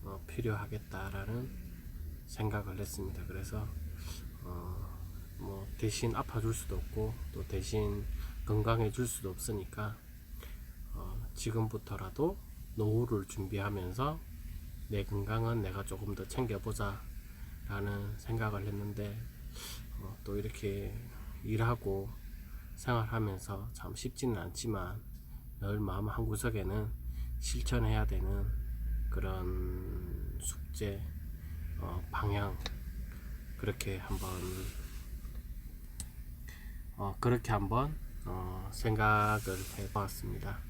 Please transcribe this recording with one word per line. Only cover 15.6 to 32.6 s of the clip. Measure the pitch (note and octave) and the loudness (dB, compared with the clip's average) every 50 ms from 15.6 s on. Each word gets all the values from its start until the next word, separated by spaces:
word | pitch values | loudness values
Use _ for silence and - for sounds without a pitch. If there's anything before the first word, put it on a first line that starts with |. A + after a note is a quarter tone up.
내가 | G2+ F#2+ F#2 G2+ G2 | 2 2 0 -2 -2
조금 | - F#2+ - G#2 G2+ G2+ | -2 -4 -2 -2 -2 -2
더 | F2+ F#2+ | -2 -4
챙겨보자 | - - - B2+ A2+ G#2+ F#2+ - A2+ G#2 - G#2+ G2+ G2+ - - - - - - - - - - - - - - | -2 0 0 2 2 2 0 0 -2 0 2 2 0 0 -2 -6 -6 -8 -8 -8 -10 -10 -10 -8 -8 -8 -6 -4
라는 | - G2+ G2+ G2+ G2+ G2+ G2+ G2+ G2+ G#2+ | -2 0 0 2 2 2 0 0 -2 -2
생각을 | - - - A2+ A2+ A2+ G#2+ G#2 G2+ G2+ | -4 -2 0 0 2 2 2 2 0 0
했는데, | G#2 G2+ G2+ G#2 G#2 G2+ G2+ G#2 G2+ G#2 A2+ A2+ - - - - - - - - - - - - - - - | 0 -2 0 -2 -2 -2 -2 -2 -2 -2 -4 -6 -6 -8 -8 -10 -8 -8 -8 -8 -8 -8 -8 -8 -6 -6 -6
어, | G2 F#2+ G#2+ - - | -6 -6 -8 -6 -6
또 | G#2 G2+ | -2 -2
이렇게 | G2+ G2+ G#2+ - - - G2+ G2 G2+ G2 G2+ G2+ A2+ - - - - - - - - - | 0 0 -2 -4 -2 -2 0 0 0 -2 -2 -4 -4 -6 -6 -8 -8 -8 -8 -8 -6 0
일하고 | A2 A2 G#2+ A2+ A#2 A#2+ A2+ - G2 G2 G2 G2 A2+ - - - - - - - - - - - - - | 2 4 6 6 6 4 4 2 2 2 2 0 -2 -6 -6 -8 -8 -8 -8 -8 -8 -8 -8 -8 -8 -8
생활하면서 | - - - A#2+ A#2+ A2 A2 A#2 A2+ A2 G#2 F#2+ F#2 - - G2+ F#2+ G#2 A2+ - | -4 0 2 4 4 4 2 2 2 2 2 2 -2 -2 -4 -4 -2 -2 -4 -6
참 | - - F2+ G#2+ | -6 -6 -6 -6
쉽지는 | - - B2+ - - C3 B2+ A2+ | -4 -4 -4 -2 0 2 2 2
않지만 | F#2+ E2+ F2+ - - - A2+ G#2+ G2 F2+ F#2 G2 A2 - - - - - - - - - - - - | 2 0 -2 -4 -2 0 2 2 2 0 -2 -2 -4 -6 -8 -10 -10 -10 -8 -10 -8 -8 -10 -6 -2
늘 | G2+ G2+ G#2 G#2 | 0 2 2 4
마음 | G#2+ G2 F#2 G2 G#2 G#2+ | 2 2 2 2 2 2
한구석에는 | - - A2+ A2 G#2+ G#2 - A#2+ A2 G#2 F#2 F#2 G2 G#2+ G#2+ G#2+ - - - - - - - - - - | 2 2 2 2 2 2 2 2 2 2 2 2 2 2 2 0 -2 -2 -4 -4 -2 -2 -2 -2 -2 0
실천해야 | - - - A#2+ - - B2+ A#2+ A2+ G#2+ A2 A2 G#2+ | 0 0 2 2 2 4 4 6 6 6 6 6 6
되는 | G#2+ - F#2 F#2 F#2+ G2+ G2+ G2+ - - - - - - - - - - - - - | 6 4 4 4 4 4 4 4 2 2 2 0 0 -2 0 2 2 2 4 4 2
그런 | - - - F#2+ F#2+ F#2 F2+ F2+ F2+ F2+ F2+ F2+ F2+ F2+ F#2 F2+ F2+ F2 - - - - - - - - | 2 2 2 0 0 0 0 0 2 2 2 2 0 0 -2 -2 -2 -2 -2 -2 -2 -2 -2 -2 -2 -2
숙제, | - - - - - - - - G#2+ G2+ G2 G2+ - - - - - - - - - - - - - - - - | -2 -2 -2 -2 -4 -4 -2 0 0 0 0 0 -2 -2 -4 -4 -4 -6 -6 -6 -6 -6 -4 -4 -2 -2 -2 -2
어, | - - - F#2 - - | -2 0 0 -2 -2 0
방향, | - - - G#2 G2+ G2+ G2+ G2 - - | 0 2 2 4 4 4 4 2 0 0